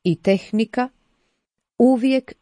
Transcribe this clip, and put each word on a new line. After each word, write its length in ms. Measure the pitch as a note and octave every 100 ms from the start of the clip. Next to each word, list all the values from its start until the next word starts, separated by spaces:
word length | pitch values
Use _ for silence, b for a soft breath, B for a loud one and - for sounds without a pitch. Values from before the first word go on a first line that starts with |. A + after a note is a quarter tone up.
i 180 | F3+ D#3+
tehnika 680 | - G3 - G#3+ A3+ - B3+ _ _ _ _ _ _ _ _ -
uvijek 560 | B3 B3+ C4 C4 - -